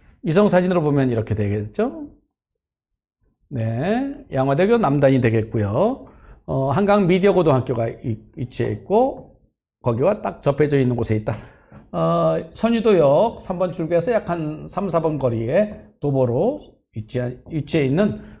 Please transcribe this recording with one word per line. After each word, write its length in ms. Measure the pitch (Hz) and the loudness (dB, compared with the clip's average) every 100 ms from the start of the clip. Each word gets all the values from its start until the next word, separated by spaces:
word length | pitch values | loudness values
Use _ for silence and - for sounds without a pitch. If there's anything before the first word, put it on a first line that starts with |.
| _ _ | _ _
위성 260 | - 165 208 | 0 4 4
사진으로 320 | 180 180 180 | 4 2 2
보면 300 | 151 139 131 | 2 2 2
이렇게 240 | 113 110 107 | 0 -2 -2
되겠죠. 720 | 101 104 107 - 247 320 294 - _ _ _ _ _ _ _ _ _ _ _ _ - | -2 -2 -4 -4 -4 -4 -14 -18 _ _ _ _ _ _ _ _ _ _ _ _ -12
네, 640 | 127 113 113 170 233 277 - - | -6 -4 -4 -2 -2 -4 -10 -6
양화대교 460 | 131 135 143 196 233 | -2 0 2 2 2
남단이 440 | 165 143 139 131 | 2 4 4 4
되겠고요. 840 | 117 110 107 113 101 120 220 269 - - - - - | 2 0 0 -2 -2 0 0 -2 -12 -20 -20 -14 -6
어, 240 | 139 135 | -2 0
한강 380 | 139 202 208 175 | 0 2 2 4
미디어 260 | 185 196 | 4 4
고등학교가 520 | 180 156 131 127 117 117 - | 4 4 2 0 -4 -4 -6
위-, 180 | 135 107 - - | -8 -8 -10 -12
위치해 340 | 123 - 113 | -10 -4 -4
있고 720 | 107 - 208 269 - - _ _ _ _ _ | -4 0 0 0 -4 -16 _ _ _ _ _
거기와 400 | 123 113 165 214 | -4 0 0 -2
딱 220 | - - | -6 -4
접해져 340 | 143 139 147 139 | -2 0 2 2
있는 180 | 123 120 | 2 0
곳에 200 | 110 107 | -2 -2
있다. 200 | 107 110 - - _ - - | -4 -8 -12 -20 _ -20 -10
어, 440 | 175 165 170 160 160 - | -2 0 2 0 -2 -6
선유도역 880 | - 226 233 220 185 139 151 226 - | -4 -2 0 4 4 6 4 2 -2
삼 160 | - 175 | -8 -4
번 140 | 185 | -4
출구에서 400 | - 160 170 170 | -4 -2 0 0
약 180 | 220 190 | -2 -2
한 380 | 170 151 151 147 | -6 -6 -8 -8
삼, 240 | 180 196 | -6 -2
사 100 | 165 | 0
번 160 | 160 147 | 0 0
거리에 640 | 131 113 113 175 214 - - _ | -2 -2 0 0 0 -4 -20 _
도보로 640 | 143 135 120 123 220 294 - _ _ 113 | -2 0 2 0 0 -4 -10 _ _ -14
위치한, 460 | 107 127 123 - - | -8 -6 -6 -8 -10
위치해 360 | 156 143 160 131 | -8 -2 0 2
있는 360 | 156 208 - - - | 2 0 -2 -12 -20